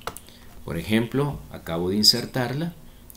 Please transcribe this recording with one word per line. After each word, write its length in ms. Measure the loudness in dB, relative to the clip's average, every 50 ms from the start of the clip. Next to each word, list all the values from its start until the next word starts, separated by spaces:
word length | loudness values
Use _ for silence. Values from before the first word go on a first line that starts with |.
| -2 -6 -12 -12 -14 -18 -20 -20 -20 -18 -16 -12 -8
Por 140 | -6 -4 -4
ejemplo, 600 | 0 2 2 2 2 2 0 0 0 0 -2 -6 -10 -12
acabo 400 | -14 -12 -8 -6 -4 -2 0 0
de 60 | 2 6
insertarla, 760 | 8 8 8 6 2 -2 -2 -2 0 0 0 -2 -2 -2 -4 -8 -14 -20 -20 -20 -20 -20 -14